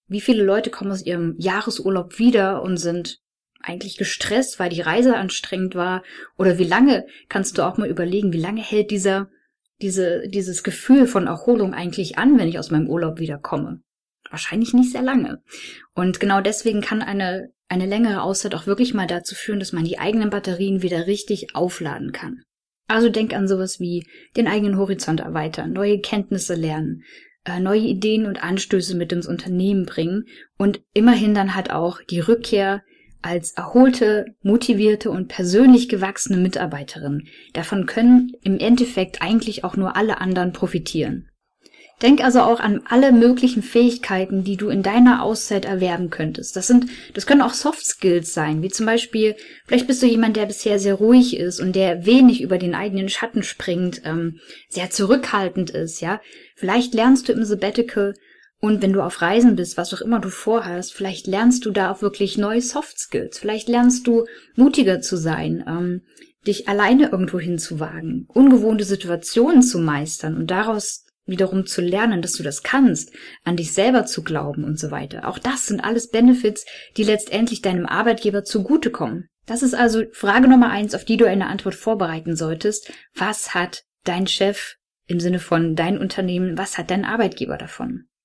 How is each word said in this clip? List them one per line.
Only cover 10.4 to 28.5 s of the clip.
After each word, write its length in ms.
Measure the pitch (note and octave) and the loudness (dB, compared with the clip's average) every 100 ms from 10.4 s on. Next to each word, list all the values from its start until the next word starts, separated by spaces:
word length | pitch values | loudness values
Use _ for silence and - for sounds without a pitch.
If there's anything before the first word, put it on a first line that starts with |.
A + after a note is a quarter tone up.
| F#3 F3 | -4 -6
Gefühl 440 | - - - C4+ B3 | -6 -8 4 6 6
von 200 | G#3 F3+ | 2 -2
Erholung 460 | - - A#3+ F#3+ | -4 0 2 2
eigentlich 440 | - F3 F#3 E3+ - | -4 -8 -6 -6 0
an, 220 | A#3+ C#4 | 4 4
wenn 80 | E3+ | 4
ich 120 | E3 | -4
aus 120 | D#3 | -2
meinem 180 | D#3 D#3+ | -2 0
Urlaub 300 | E3 E3 E3 | -2 -4 -4
wiederkomme? 600 | D#3+ D3 - D3 - - _ _ _ _ - | -8 -8 -6 -6 -6 -10 _ _ _ _ -18
Wahrscheinlich 440 | D#3+ - G#3 A3+ | -12 -6 -4 2
nicht 180 | B3 B3 | 4 2
sehr 120 | - | 0
lange. 380 | B3+ C4 - - _ - - - - | 0 0 -2 -8 _ -20 -20 -20 -14
Und 260 | - F3+ F3+ | -4 -2 -2
genau 220 | G3+ G3 | 0 0
deswegen 400 | G3 G#3+ A#3 G#3 | 0 -2 -2 -2
kann 200 | G3+ G#3+ | -2 -4
eine, 480 | G#3+ G3 F#3 F#3 - _ _ | -4 -4 -4 -6 -10 _ _
eine 180 | F#3 F#3 | -4 -2
längere 360 | G#3 A#3 G3 | 0 0 0
Auszeit 340 | - F#3+ G3+ E3+ | -4 -4 -6 -6
auch 120 | G3 | -4
wirklich 260 | G3 B3 | -2 0
mal 140 | G#3+ F3+ | 0 -4
dazu 280 | F3 - F#3 | -6 -8 -12
führen, 240 | - G3+ | -6 -6
dass 140 | F#3+ | -6
man 120 | F3 E3 | -4 -4
die 140 | F3+ | -4
eigenen 300 | F#3+ A3 G#3+ | -2 0 0
Batterien 520 | G3+ G3 F3 G3 F#3+ | -2 -4 -4 -2 -2
wieder 260 | F3+ F3 E3+ | -2 -4 -2
richtig 480 | G3+ - G3+ - - | -4 -4 -6 -6 -4
aufladen 560 | F3 - D#3+ - E3 | -4 -4 -10 -8 -10
kann. 320 | E3 E3 - _ _ _ _ _ | -10 -12 -14 _ _ _ _ _
Also 220 | A3+ A#3 | 2 2
denk 240 | A3 A3 | 2 -2
an 140 | - F#3+ | -2 0
sowas 320 | G3 F#3 - | 0 -2 -6
wie 260 | F3+ F3 E3+ - _ - | -6 -6 -8 -20 _ -2
den 100 | A3+ | 0
eigenen 300 | G#3 G#3 F#3+ | 2 0 0
Horizont 420 | F#3+ G3 - D#3+ | 0 -2 -2 -4
erweitern, 540 | - D#3+ D#3 D#3 E3 | -4 -6 -6 -8 -8
neue 260 | F3+ G3+ G3+ | -2 0 0
Kenntnisse 540 | - G#3 G3 G3 - | 0 -4 -2 -6 -4
lernen, 500 | E3+ D#3+ D#3 D#3 D#3+ - - _ _ - | -4 -2 -4 -6 -8 -14 -20 _ _ -10
äh, 140 | F3+ | -4
neue 220 | F#3+ G#3+ | 0 0
Ideen 440 | A3 F#3+ G#3+ A3 G#3+ | 0 0 0 0 -2
und 180 | G3 | -4
Anstöße 520 | F3 | -4